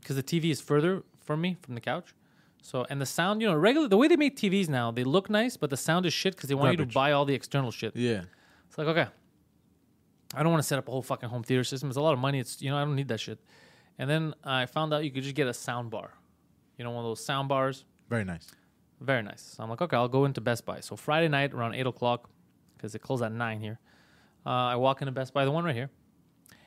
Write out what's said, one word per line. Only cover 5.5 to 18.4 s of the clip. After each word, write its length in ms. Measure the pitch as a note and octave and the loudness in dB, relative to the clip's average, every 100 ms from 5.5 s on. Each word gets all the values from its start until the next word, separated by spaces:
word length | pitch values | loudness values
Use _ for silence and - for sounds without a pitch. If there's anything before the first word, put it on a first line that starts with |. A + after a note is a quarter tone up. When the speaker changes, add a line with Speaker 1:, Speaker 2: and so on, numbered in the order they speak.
| - | -2
Speaker 1:
but 140 | C#3 | -4
the 60 | C3+ | -2
sound 280 | - E3+ | 2 2
is 80 | F3 | 2
shit 240 | - F#3+ F#3 | 0 -2 -2
'cause 120 | B2 | -4
they 60 | |
want 180 | C#3 C3+ | 2 4
you 40 | B2 | 4
to 60 | |
Speaker 2:
Garbage. 120 | C3 | 2
Speaker 1:
buy 180 | C3 C#3+ | 2 4
all 120 | C#3+ | 4
the 100 | C#3+ | 2
external 360 | C3 - C#3+ B2 | 0 0 -2 -2
shit. 260 | - A2 A#2 | -4 -6 0
Speaker 2:
Yeah. 280 | A#2+ G#2 F2+ _ _ _ _ | 0 0 -4 _ _ _ _
Speaker 1:
It's 80 | - | -4
like, 120 | D#3 | 0
okay, 180 | D#3+ B2+ - _ _ _ _ _ _ _ _ _ _ - | 2 0 -4 _ _ _ _ _ _ _ _ _ _ -12
I 80 | C3 | 0
don't 80 | E3 | 2
wanna 100 | D#3+ | 2
set 140 | - C#3 | 2 -2
up 100 | A#2 | -2
a 20 | |
whole 120 | C3 | -6
fucking 260 | - C3 A2+ | -4 -6 -4
home 120 | A#2+ | -6
theater 200 | A2 B2+ | 0 2
system. 240 | B2 C3 C#3 | 2 -4 -4
It's 80 | B2+ | 0
a 40 | |
lot 100 | D#3 | 2
of 60 | C3 | 2
money. 200 | C3+ C#3 | 2 0
It's, 200 | A#2 - | -4 -8
you 80 | C3+ | -4
know, 60 | C#3+ | -2
I 80 | |
don't 120 | D3 C#3 | 0 -2
need 120 | C3 | -2
that 120 | A2 | -4
shit. 180 | - G#2+ _ - - - _ - | -6 -12 _ -20 -20 -20 _ -8
And 120 | C3 | -2
then 240 | D#3 D#3 - | 0 -2 -6
I 220 | C#3 C3 B2 | -4 -2 -2
found 260 | D3+ D#3 | -2 0
out 120 | D3+ | -2
you 60 | D#3 | -2
could 120 | C3 | -6
just 120 | C3+ C3+ | -6 -2
get 100 | B2+ | -2
a 60 | |
sound 360 | A#2 - A#2+ A#2 | -2 -6 -6 -6
bar. 220 | G#2+ - - _ _ _ _ _ - | -8 -12 -18 _ _ _ _ _ -12
You 80 | |
know, 60 | A#2+ | -10
one 140 | A#2+ | -6
of 40 | A#2 | -6
those 140 | A2 | -6
sound 240 | - C#3 C#3 | -4 -2 0
bars. 360 | C#3 C3 C3 - _ - | 0 0 -2 -16 _ -4
Speaker 2:
Very 140 | A#2 | -2
nice. 260 | F#2+ E2 | -2 -6